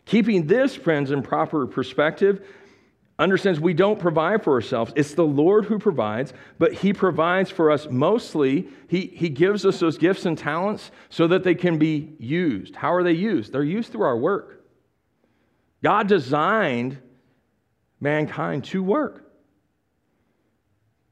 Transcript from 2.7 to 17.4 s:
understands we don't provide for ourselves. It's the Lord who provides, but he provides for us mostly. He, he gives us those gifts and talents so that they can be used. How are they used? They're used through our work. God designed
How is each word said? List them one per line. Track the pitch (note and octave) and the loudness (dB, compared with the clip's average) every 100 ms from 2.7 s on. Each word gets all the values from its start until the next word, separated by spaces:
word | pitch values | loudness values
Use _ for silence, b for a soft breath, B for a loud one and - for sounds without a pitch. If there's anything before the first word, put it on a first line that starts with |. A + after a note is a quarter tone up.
| B B B B - | B B B B -2
understands | E3+ F#3+ G3 D#3 | 0 2 2 2
we | E3+ E3 | 0 2
don't | G3 G#3 | 2 2
provide | E3+ D#3+ D#3+ G#3+ | 0 0 0 0
for | F#3 | 2
ourselves. | B2+ G#2 A#2+ A2+ D3+ | 0 0 -4 -2 -2
It's | D3 | -2
the | F3 | 2
Lord | D#3+ C#3 D#3+ G#3 G3 | 0 2 4 4 2
who | G#3+ | 0
provides, | A3 C3+ G#2+ G#2+ C#3 B B B | 0 0 -2 -4 -8 B B B
but | E3 | 0
he | E3+ G3 | 2 -2
provides | G3 F#3+ D3 E3 F#3 F#3 | 2 0 2 0 0 -2
for | - D#3 | 2 2
us | D3 D3 | 2 0
mostly. | B2+ D#3 A3+ - D#3 C3+ C#3+ - B B | 0 2 0 -2 0 0 0 -4 B B
He, | F3 | -4
he | F3+ - E3 | -4 -4 -4
gives | C3+ F#3 G#3 F#3+ | 0 0 2 0
us | F#3 | 2
those | E3 - | 0 2
gifts | F#3 F#3+ F#3 | 0 2 -2
and | D#3 | -4
talents | - D#3+ G3+ G#3+ - B B | -4 -4 -4 -6 -10 B B
so | - E3 | -2 2
that | F#3 | 2
they | F#3 | 2
can | E3 F3 D#3+ | 0 0 2
be | D#3+ D3+ - - | 0 0 -8 -14
used. | A2+ E3+ F3 G2+ - - | -4 -2 0 -2 -8 -8
How | C#3 | -2
are | F3 | 0
they | F3 | 2
used? | E3 A3 D#3+ G#2+ | 0 0 -2 -4
They're | C3 | -4
used | D3 G#3 A3+ | -2 -4 -6
through | A3 | -2
our | E3+ A2+ | -2 0
work. | D3+ G3 - - _ _ _ _ _ _ _ _ _ _ _ _ | 0 -2 -6 -20 _ _ _ _ _ _ _ _ _ _ _ _
God | D3 G3+ G3+ | 0 2 2
designed | G3 B2 D3 E3+ A3 E3+ A#2+ B2 C#3 - _ _ _ | 2 2 0 2 2 0 0 -4 -6 -18 _ _ _